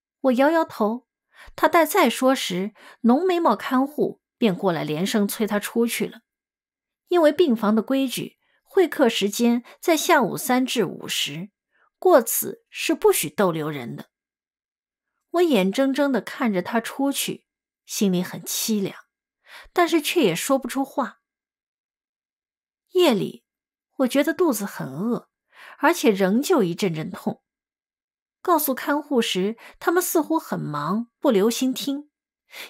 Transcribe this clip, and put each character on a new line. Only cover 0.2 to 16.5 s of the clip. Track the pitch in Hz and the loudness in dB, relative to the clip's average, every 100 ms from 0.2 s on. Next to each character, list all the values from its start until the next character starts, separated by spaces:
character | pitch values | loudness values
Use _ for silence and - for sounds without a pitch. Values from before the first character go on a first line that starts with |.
| 269 | 0
摇 | 247 277 | 2 4
摇 | 330 320 | 2 -2
头， | - 208 233 _ _ _ _ - - | -2 -2 -4 _ _ _ _ -20 -2
他 | 311 | 2
待 | 339 320 | 4 2
再 | 403 285 | 4 2
说 | - 262 262 | 2 0 0
时， | - 180 196 - - - | -2 -4 -6 -10 -20 -2
浓 | 226 254 370 | 2 2 2
眉 | 349 | 2
毛 | 330 208 | 2 0
看 | - 254 277 | 0 -2 -2
护 | 294 202 - _ - | -2 -4 -4 _ -2
便 | 226 180 | 0 0
过 | 196 | 0
来 | 165 151 | -2 -2
连 | 151 196 | -4 -2
声 | 226 202 | 0 -2
催 | - 208 | -2 -2
他 | 208 | -4
出 | - 233 233 | -4 -2 -2
去 | - 208 | -2 -6
了。 | - _ _ _ _ _ _ _ _ - | -8 _ _ _ _ _ _ _ _ -2
因 | 349 | 4
为 | 302 | 4
病 | 302 349 | 4 2
房 | 226 202 220 | 2 2 0
的 | |
规 | 226 269 269 | 0 -2 -2
矩， | - - _ _ _ | -4 -10 _ _ _
会 | _ - 339 | _ 2 2
客 | - 247 | 4 2
时 | - 202 | 2 -2
间 | - 240 240 - - | 0 0 0 -4 -8
在 | - 311 | 0 0
下 | - 330 | 4 2
午 | 220 143 | 2 -2
三 | - 254 254 | -2 0 0
至 | 254 165 | 0 -2
五 | 127 - | -4 -8
时， | - - 147 196 _ _ _ _ - | -6 -6 -8 -12 _ _ _ _ 0
过 | 370 320 | 4 6
此 | 226 - - - _ | 4 -4 -6 -10 _
是 | - - - | -8 -4 2
不 | - | 2
许 | 381 151 | 2 -2
逗 | - 190 | -2 -2
留 | 160 151 | -2 -6
人 | 143 120 143 | -8 -10 -14
的。 | - _ _ _ _ _ _ _ _ _ _ _ _ | -16 _ _ _ _ _ _ _ _ _ _ _ _
我 | 339 | 0
眼 | 349 240 185 | 2 4 2
睁 | 196 269 | 0 0
睁 | 269 285 | 0 0
地 | 247 | 0
看 | - - 247 | -4 -4 -2